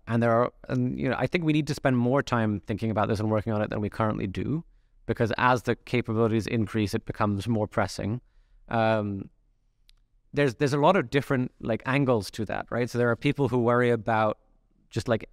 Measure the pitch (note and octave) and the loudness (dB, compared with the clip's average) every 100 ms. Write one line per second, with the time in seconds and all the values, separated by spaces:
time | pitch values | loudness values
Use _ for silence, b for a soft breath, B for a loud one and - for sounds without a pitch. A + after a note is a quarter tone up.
0 | - A#2 A#2 A2+ B2 - - B2+ B2+ C3+ | -2 0 2 4 2 -2 -6 -2 -2 -2
1 | C#3 A#2 B2+ F#3 D#3 D3+ D3+ D3 C#3 B2 | -2 -2 -2 0 0 0 0 -2 0 2
2 | A#2+ C#3 - A#2+ A2 G2+ - G#2 A2+ G#2 | 2 0 0 0 0 -2 -4 -4 -2 0
3 | G#2 G#2 G#2+ A2 G#2+ G#2+ G#2+ A2+ G#2 - | 0 0 0 0 0 -2 -2 -2 -4 -2
4 | A2 - G2 F#2 G#2 D3+ - _ _ _ | -2 -2 -4 -4 -4 -4 -8 _ _ _
5 | - A2+ A#2 - B2 B2+ - A2+ - B2 | -6 0 0 2 2 2 0 -4 -2 -2
6 | A2+ A2 A2+ A2+ G2+ A#2+ G#2 A2+ G2+ A2 | 0 0 2 2 0 -2 -2 0 0 -2
7 | - - G#2+ G2+ A#2 A2 G#2 - G2 - | -6 -2 -2 -2 -2 -2 -2 -2 -2 -2
8 | G#2 B2 - _ _ - - A#2 A2 A2 | -4 -6 -8 _ _ -20 -6 0 2 2
9 | G#2 G2 - _ _ _ _ _ _ _ | 0 -6 -10 _ _ _ _ _ _ _
10 | _ _ _ C#3+ C#3+ A2 D3 D3 D3+ F#3+ | _ _ _ 0 0 2 0 4 4 4
11 | B2 C#3 - C3+ B2+ - A#2+ A2+ - C3+ | 2 0 0 0 -2 -4 -4 -4 0 0
12 | C3 A#2 F#2+ - G#2 G2+ - A2+ B2 A#2+ | 2 2 0 -6 -6 -6 -6 -4 -2 0
13 | A#2+ A#2 C#3+ C#3 C3 B2 A#2 A#2+ A#2+ A#2 | 0 2 0 0 0 2 2 4 2 2
14 | G#2+ A2 A2 - _ _ _ _ _ A2+ | 0 0 0 -2 _ _ _ _ _ -6
15 | - A2+ - | 0 -2 -2